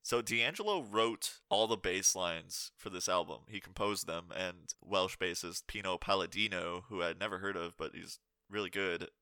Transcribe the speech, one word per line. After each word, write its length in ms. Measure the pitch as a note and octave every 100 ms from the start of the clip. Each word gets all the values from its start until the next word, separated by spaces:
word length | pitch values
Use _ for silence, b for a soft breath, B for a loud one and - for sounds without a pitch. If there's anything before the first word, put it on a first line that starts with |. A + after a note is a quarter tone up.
So 200 | - A#2+
D'Angelo 600 | A2 A#2 A#2+ F3+ G#3 G3
wrote 580 | A#2 G#2 A2+ A2 - - _
all 160 | G2 A2
the 100 | A2
bass 400 | F#2 F#2 F#2+ F#2
lines 560 | F2 E2 F2 - - _
for 120 | G#2+
this 200 | F2+ F2
album. 320 | F#2 F2 C2 -
He 120 | G#2+
composed 460 | - F#2 G#2 G2+ -
them, 200 | E2 F2
and 380 | - F#2 F2 - -
Welsh 340 | - G2 F#2 -
bassist 480 | F2+ E2+ F2 E2+ -
Pino 320 | G#2+ G2 F2
Palladino, 880 | - G2 E2+ G2 G#2+ F#2 E2+ F2 -
who 140 | G2
I'd 180 | F2 E2
never 180 | G#2 F#2
heard 180 | G2 F#2+
of, 200 | E2+ -
but 180 | D#2+
he's 240 | - E2+ - _ _ _
really 200 | G2+ F#2+
good 380 | G2 F#2+ E2+ E2+ _